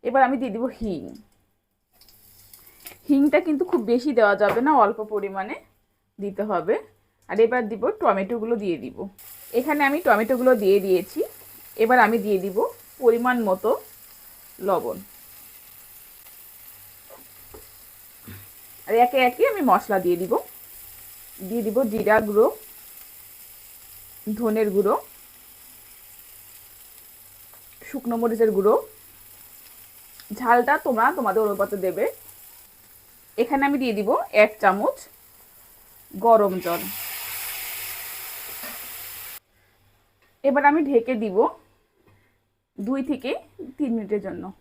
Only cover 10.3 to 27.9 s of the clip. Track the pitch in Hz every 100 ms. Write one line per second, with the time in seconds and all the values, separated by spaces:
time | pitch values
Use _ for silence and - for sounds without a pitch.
10.3 | 254 254 247 202 196 190 185 196 - 453
11.3 | - - - - - 226 247 208 226 202
12.3 | 196 190 190 - - - - 254 233 247
13.3 | 247 214 185 214 269 - - - - -
14.3 | - - - 190 175 120 - 196 - -
15.3 | - - - - - - - - - -
16.3 | - - - - - - - - - -
17.3 | - - - - - - - - - -
18.3 | 98 - - - - - 220 247 277 254
19.3 | 247 494 427 269 202 - 196 180 175 175
20.3 | 233 - - - - - - - - -
21.3 | - 185 226 220 214 262 214 202 220 214
22.3 | 208 247 - - - - - - - -
23.3 | - - - - - - - - - -
24.3 | 208 233 220 214 196 202 285 - - -
25.3 | - - - - - - - - - -
26.3 | - - - - - - - - - -
27.3 | - - - - - -